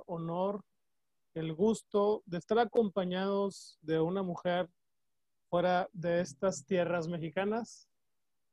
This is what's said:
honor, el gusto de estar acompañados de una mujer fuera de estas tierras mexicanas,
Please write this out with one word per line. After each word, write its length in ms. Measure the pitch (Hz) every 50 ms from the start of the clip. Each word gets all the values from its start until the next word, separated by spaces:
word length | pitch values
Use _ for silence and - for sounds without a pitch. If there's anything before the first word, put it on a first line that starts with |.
| -
honor, 580 | - 180 165 165 165 170 180 185 196 202 208 - _ _ _ _ _ _ _ _ _ _ _ _ _ -
el 220 | 165 160 160 160
gusto 680 | 151 196 220 220 - - _ - 208 202 208 214 - -
de 100 | - 170
estar 220 | 175 - - 220 226
acompañados 1200 | 240 220 - 240 226 202 - 208 185 180 180 185 190 196 202 196 202 196 185 - - - - _
de 180 | - 156 160 160
una 240 | 160 165 185 196 196
mujer 460 | 180 170 - - 180 175 180 180 170 _ _ _ _ _ _ _ _ _ _ _ _ _ _ _ _
fuera 400 | - 175 180 180 180 180 190 - -
de 260 | 180 156 175 170 175
estas 460 | 180 - - - - 190 185 - -
tierras 420 | - 196 180 175 170 175 175 160 160
mexicanas, 800 | 175 165 156 160 - 185 190 202 214 233 233 - - - - _ _ _ _ _ _ _ _ _ _ _ _ _